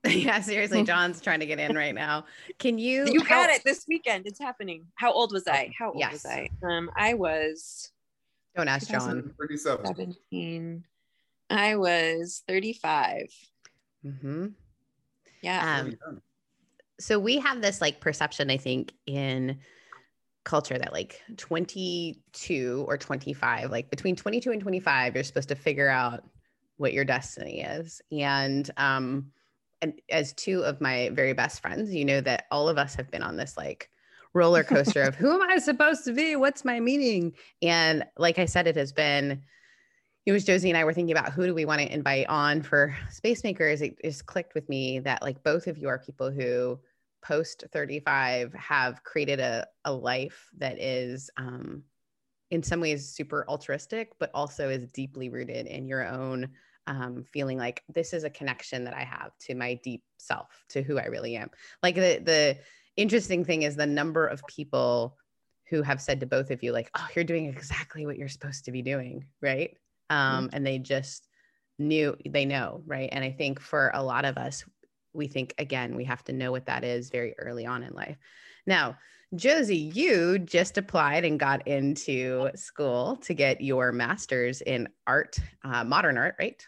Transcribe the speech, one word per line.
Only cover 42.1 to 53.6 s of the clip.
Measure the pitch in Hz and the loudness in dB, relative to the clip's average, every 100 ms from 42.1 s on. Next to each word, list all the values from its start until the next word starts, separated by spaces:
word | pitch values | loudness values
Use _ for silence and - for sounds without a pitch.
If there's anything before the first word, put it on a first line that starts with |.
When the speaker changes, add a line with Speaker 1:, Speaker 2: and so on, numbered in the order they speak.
| 135 - | 2 2
Speaker 1:
on | 151 147 151 | 2 4 2
for | 143 147 143 139 - | 2 4 4 2 -10
Space | - 220 233 | -4 0 0
Makers. | 220 190 156 147 | -2 2 2 2
It | 147 - | -2 -4
just | 160 143 | -8 -8
clicked | - 190 170 | -6 -6 -4
with | 156 143 | -6 -4
me | 135 131 131 | -4 -2 -2
that, | 135 127 | -2 -2
like, | - 139 | -2 -2
both | 151 165 180 | 2 2 -2
of | 151 | -6
you | 120 | -4
are | 135 | -4
people | - 135 135 | -8 -6 -4
who | 139 123 123 123 131 _ _ _ _ | -2 0 0 0 -4 _ _ _ _
post | - 156 160 - - | -2 -2 -2 -8 -8
thirty-five | 156 143 147 143 139 127 127 123 | -6 -4 -4 0 2 2 0 -2
have | - - 143 127 120 | -8 0 2 2 -2
created | - 156 143 139 | -6 -2 0 0
a, | 127 117 - _ | 0 -2 -6 _
a | 147 | -6
life | 131 120 131 131 - - - | -2 -2 -2 -4 -10 -20 -6
that | 135 - | -6 -4
is, | 131 127 123 127 139 - | -4 -2 -4 -8 -12 -10
um, | 127 123 - 143 - _ _ _ _ _ _ | -10 -10 -12 -12 -16 _ _ _ _ _ _
in | 165 | -4
some | 151 170 | -2 -2
ways | 160 143 139 | 0 -2 -6
super | - 143 147 - | -10 -6 -6 -4
altruistic, | 143 | -8